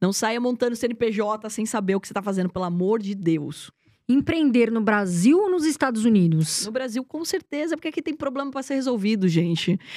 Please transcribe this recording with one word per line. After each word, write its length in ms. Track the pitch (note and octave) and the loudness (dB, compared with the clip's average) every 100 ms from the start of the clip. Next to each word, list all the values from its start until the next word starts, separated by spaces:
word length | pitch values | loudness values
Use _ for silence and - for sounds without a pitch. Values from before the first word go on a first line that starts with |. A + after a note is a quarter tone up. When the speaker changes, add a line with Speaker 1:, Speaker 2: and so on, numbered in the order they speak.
Speaker 1:
Não 120 | F#3 | 0
saia 280 | G3 A3 A#3+ | 0 -2 0
montando 360 | B3 B3 B3 A#3 | -2 0 -2 0
C 100 | A#3+ | -4
N 80 | |
P 160 | A#3 A#3 | 0 -2
J 380 | G#3 G#3 G#3+ G#3+ | 0 -2 -4 -6
sem 160 | G#3+ A3 | -6 -4
saber 280 | A3 F#3+ G3 | -2 0 -2
o 40 | |
que 60 | - | -2
você 80 | |
tá 80 | G3+ | -6
fazendo, 260 | G3+ F#3+ F3+ | -2 -2 -2
pelo 160 | F3+ | -4
amor 360 | F3+ F3 F#3 A3+ | -4 0 0 0
de 140 | G3 | -2
Deus. 580 | G3+ E3 D#3+ C#3 D3+ - _ _ _ - | -2 0 0 -2 -12 -18 _ _ _ 0
Speaker 2:
Empreender 640 | C4 - E4 D4 A#3+ A3+ | 2 2 2 4 4 4
no 100 | A3+ | 2
Brasil 580 | G#3+ G#3+ F#3+ F3 G#3 E4+ | 2 2 2 4 6 6
ou 100 | G#4 | 4
nos 160 | F4+ | 0
Estados 400 | D#4 - A#3+ A3+ | 0 0 -2 2
Unidos? 600 | A3+ G#3+ E3+ D#3 D#3+ - G3 | 4 6 6 4 0 -2 -6
Speaker 1:
No 60 | |
Brasil, 320 | A#3+ C4 A#3 | -6 -4 -6
com 200 | C4 D4+ | -8 -8
certeza, 520 | E4 F#4 - C#4+ D#4+ E4 | -4 -6 -4 -6 -4 -4
porque 120 | D#4+ | -4
aqui 140 | D#4+ | -6
tem 100 | D#4+ | -8
problema 360 | D4+ C#4 C4 C#4 | -6 -6 -6 -6
pra 100 | C4+ | -8
ser 140 | C4 | -4
resolvido, 540 | C4+ C4 A#3+ G3+ A3 F#3+ | -2 -2 0 0 2 2
gente. 500 | E3 E3+ E3 - F#3 - | 2 0 0 0 -2 -4